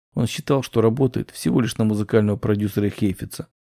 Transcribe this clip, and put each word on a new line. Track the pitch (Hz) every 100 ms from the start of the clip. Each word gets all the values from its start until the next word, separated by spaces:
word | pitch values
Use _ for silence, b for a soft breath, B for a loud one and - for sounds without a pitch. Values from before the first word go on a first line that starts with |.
| _ 143
Он | 120
считал, | - - 139
что | - 117
работает | 110 123 135 - -
всего | - - 143
лишь | 113 -
на |
музыкального | 110 104 104 113 104 101
продюсера | 110 104 104 104 101
Хейфица. | - 104 90 92 - - _